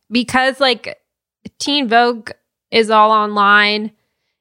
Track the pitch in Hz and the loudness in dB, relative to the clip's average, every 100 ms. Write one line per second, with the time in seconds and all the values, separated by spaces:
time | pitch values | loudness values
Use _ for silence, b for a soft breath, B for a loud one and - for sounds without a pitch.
0 | - 233 233 254 262 262 262 240 - - | -6 -6 -2 -2 -2 0 -2 -2 -8 -18
1 | _ _ _ _ - - - 285 233 233 | _ _ _ _ -20 -10 -4 -4 0 0
2 | 240 233 - - _ _ _ 226 220 214 | 0 -2 -12 -20 _ _ _ -2 2 2
3 | 214 214 208 208 202 208 208 214 214 - | 4 2 0 0 4 4 2 -2 -8 -14
4 | _ _ _ _ | _ _ _ _